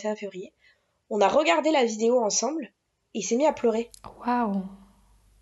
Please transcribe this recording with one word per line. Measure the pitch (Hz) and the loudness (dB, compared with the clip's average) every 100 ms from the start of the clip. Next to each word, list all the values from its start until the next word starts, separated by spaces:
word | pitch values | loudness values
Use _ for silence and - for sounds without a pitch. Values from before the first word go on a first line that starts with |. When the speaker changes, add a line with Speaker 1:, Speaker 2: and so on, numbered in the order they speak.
| 214 | -4
Speaker 1:
et | |
un | 214 | -6
février, | 202 185 220 _ _ _ _ _ - | -8 -12 -16 _ _ _ _ _ -4
on | 208 | 2
a | 196 | 2
regardé | 247 320 330 294 | 4 4 2 4
la | 302 | 2
vidéo | 233 214 226 247 | 2 2 2 2
ensemble. | 214 - 240 320 233 _ _ _ _ | 2 0 -2 -4 -10 _ _ _ _
Il | 226 | -8
s'est | 180 233 | -2 2
mis | 302 | 2
à | |
pleurer. | - 233 220 233 - - - - | 2 0 0 -4 -12 -20 -10 -2
Speaker 2:
Waouh. | 240 226 196 185 - - _ _ _ _ _ | 0 0 -2 -6 -12 -20 _ _ _ _ _